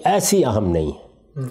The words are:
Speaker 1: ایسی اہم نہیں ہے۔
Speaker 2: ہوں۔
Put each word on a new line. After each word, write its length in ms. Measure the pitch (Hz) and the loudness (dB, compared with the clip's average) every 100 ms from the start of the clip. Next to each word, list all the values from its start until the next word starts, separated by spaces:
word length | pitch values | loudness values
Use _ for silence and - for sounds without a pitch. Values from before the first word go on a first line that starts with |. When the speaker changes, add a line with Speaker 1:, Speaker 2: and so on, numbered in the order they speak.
| 170 | 0
Speaker 1:
ایسی 400 | 196 185 196 135 | 0 2 2 2
اہم 220 | 107 95 | 2 0
نہیں 200 | 85 76 | 0 -2
ہے۔ 160 | - - _ _ 143 | -6 -14 _ _ -12
Speaker 2:
ہوں۔ 100 | 131 | -4